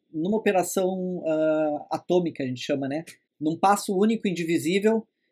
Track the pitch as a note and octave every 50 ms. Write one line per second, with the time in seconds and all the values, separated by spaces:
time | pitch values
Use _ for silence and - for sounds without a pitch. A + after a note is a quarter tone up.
0 | _ _ - D#3 E3 F#3+ G#3+ G#3+ - G#3 F#3+ F#3 F3 - - G3 F#3 F#3 F#3+ F#3
1 | F#3 F3+ F3+ E3+ - D#3+ D#3 D#3 D#3 D#3 D#3 D#3 D#3 D3+ D3 D3 - - - -
2 | - - F3 F3+ F3 D#3 B2 - C3+ B2+ B2+ B2 - - D3 C3+ C#3 C3+ C#3 D#3+
3 | E3 - - _ _ _ _ - D3 D#3 E3 D#3+ - G3 G#3 G3+ - - G3 F3+
4 | G#3 A3 A3+ - - G3+ E3+ D#3+ E3+ D#3+ E3+ D3+ C3 D#3+ F#3 G3 G3 A3 A3+ A3
5 | A3 _ _ _ _ _